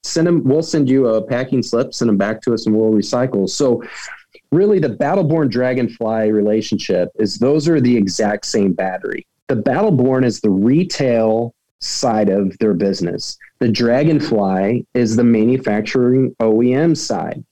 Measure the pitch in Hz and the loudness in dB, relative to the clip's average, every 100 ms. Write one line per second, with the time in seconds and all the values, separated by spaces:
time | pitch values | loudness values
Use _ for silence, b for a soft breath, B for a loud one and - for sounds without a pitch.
0 | - 165 170 170 127 147 160 160 135 135 | -4 0 2 2 2 0 0 0 2 2
1 | 123 110 - 123 127 131 113 117 - - | 2 0 -2 -4 -2 -2 0 -2 -2 -2
2 | 117 101 98 110 - 113 110 107 110 107 | 0 0 0 -2 -2 -2 0 2 2 2
3 | 101 127 131 196 190 - 139 117 B B | 0 -2 0 0 0 0 0 0 B B
4 | B B B B _ 151 208 196 156 104 | B B B B _ 2 2 2 0 -2
5 | 143 190 160 160 143 117 127 127 117 - | -2 0 0 0 0 0 0 0 -4 -4
6 | 113 110 107 107 104 110 104 101 - 90 | -4 0 0 2 2 0 -2 -6 -2 -2
7 | 90 - 92 101 123 151 147 160 123 120 | -2 -2 -4 0 0 2 2 2 2 2
8 | 98 - 107 104 - 113 98 87 95 92 | 0 -2 -2 -2 -4 0 0 0 -4 -6
9 | - - - _ - 120 139 135 214 143 | -8 -10 -14 _ -6 -4 -2 0 0 2
10 | 127 131 127 101 107 95 107 147 180 - | 2 2 0 0 -2 2 2 2 0 -2
11 | 135 117 110 110 120 _ _ _ - - | 0 2 2 0 -2 _ _ _ -12 -4
12 | 127 110 104 95 98 - 110 90 98 95 | -2 0 2 0 -2 0 0 0 0 -2
13 | 87 87 - - B _ 123 107 120 123 | -4 -6 -10 -14 B _ -2 0 2 2
14 | 156 151 - 110 98 95 98 120 - 123 | 2 0 0 0 0 0 0 -2 -4 -2
15 | 117 110 120 113 110 127 127 104 107 131 | 0 2 4 4 2 0 0 -4 -2 0
16 | 123 127 131 - 113 110 123 127 165 160 | 2 2 0 0 0 2 2 2 0 0
17 | - 98 80 151 165 | -4 -6 -6 -10 -14